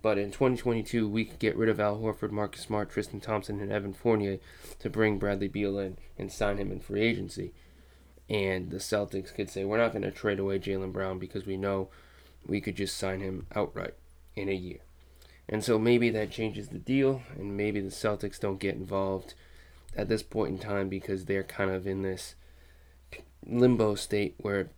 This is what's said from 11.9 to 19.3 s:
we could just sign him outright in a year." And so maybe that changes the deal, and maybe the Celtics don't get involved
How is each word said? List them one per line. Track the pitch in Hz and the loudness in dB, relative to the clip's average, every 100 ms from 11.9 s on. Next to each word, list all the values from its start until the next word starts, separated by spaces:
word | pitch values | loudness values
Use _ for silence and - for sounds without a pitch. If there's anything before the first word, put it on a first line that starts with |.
| - - - - - - | -10 -20 -20 -20 -16 -2
we | 101 | -2
could | 107 95 | -2 -2
just | 98 - | -4 -2
sign | 95 95 | -2 -2
him | 95 92 82 107 | -4 -6 -4 -2
outright | - - - - - - - - | -2 -2 -8 -8 -20 -20 -12 -6
in | 98 | -2
a | |
year." | 95 90 - - - - - - - - | -2 -4 -10 -16 -20 -20 -20 -20 -18 -4
And | 107 | -2
so | 117 110 | 4 4
maybe | 113 120 120 | 6 6 6
that | 107 107 | 4 -2
changes | - 110 - 202 | -2 -2 -2 -8
the | 87 | -8
deal, | 85 135 135 131 120 - | 0 4 4 2 -6 -8
and | 98 101 | -6 0
maybe | 104 104 | 0 0
the | 95 | -2
Celtics | - 110 104 104 - | -2 -2 0 -4 -2
don't | 104 95 | -2 0
get | 98 - | -2 -2
involved | 92 98 95 95 - | -2 0 0 -2 -4